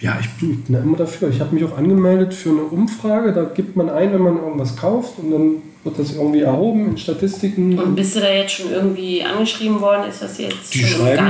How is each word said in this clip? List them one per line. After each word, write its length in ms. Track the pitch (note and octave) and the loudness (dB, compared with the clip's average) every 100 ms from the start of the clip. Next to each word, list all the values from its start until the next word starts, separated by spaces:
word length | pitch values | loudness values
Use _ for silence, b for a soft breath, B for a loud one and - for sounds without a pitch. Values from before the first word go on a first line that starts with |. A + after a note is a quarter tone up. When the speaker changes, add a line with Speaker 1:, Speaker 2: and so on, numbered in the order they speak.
Speaker 1:
Ja, 180 | A#2 A2+ | -4 -4
ich 80 | A#2 | -6
bin, 320 | - E3+ C3 | -4 -2 -2
bin 120 | - | 0
ja 80 | A#2+ | 0
immer 140 | D3 D#3+ | 2 0
dafür. 340 | E3 - E3 | -2 -2 -2
Ich 100 | A#2+ | 0
hab 120 | C#3+ | 0
mich 100 | D#3+ | 0
auch 140 | E3 - | -2 0
angemeldet 560 | E3 F#3+ F3+ F#3 F#3 | 2 4 4 4 2
für 160 | - E3 | -2 0
eine 120 | D#3 | 0
Umfrage. 680 | D#3 E3+ G#3+ - G#3+ G#3+ A#3 | 0 0 0 0 0 2 2
Da 120 | F3 | 0
gibt 320 | D#3+ - - F3+ | 0 -2 -2 0
man 120 | E3 | 0
ein, 240 | D3 G3 | 2 2
wenn 80 | F#3+ | 4
man 140 | F3+ E3+ | 2 2
irgendwas 400 | D#3+ D3 B2 A#2 | -2 -4 -4 -2
kauft 420 | F3 A#3+ B3 - | -2 -2 -4 -8
und 120 | D#3 | -2
dann 320 | D#3 D#3 D#3 - - | 2 2 2 -6 -10
wird 140 | D#3+ D3+ | -8 -4
das 160 | C#3 | -4
irgendwie 260 | - D3+ D3+ | -2 0 2
erhoben 500 | C#3+ C3+ A3 G#3+ G3+ | 2 2 2 2 0
in 80 | - | -2
Statistiken. 800 | - - G3 - G3 F#3+ F3+ F3+ | -4 -2 -2 -2 -2 0 2 2
Speaker 2:
Und 160 | F3+ | 2
bist 220 | F#3+ F#3+ A3 | 0 0 0
du 40 | |
da 80 | G3+ | 2
jetzt 220 | G3 G3 | 2 0
schon 180 | - F3+ | -4 -4
irgendwie 500 | F#3 G3 F#3 F#3 F3+ | 0 0 -2 -2 -2
angeschrieben 560 | - G3+ A3+ - A3 G#3+ | -2 -2 -2 -2 0 2
worden? 280 | G3+ G3+ G3+ | 2 2 0
Ist 100 | - | -8
das 160 | G3 - | -10 -8
jetzt 360 | G2+ F#2+ - | -8 -8 -6
Speaker 1:
Die 60 | C3 | 0
Speaker 2:
schon 160 | A#2 A2+ | 0 2
im 60 | B2 | 2
Speaker 1:
schreiben, 100 | C#3+ | 4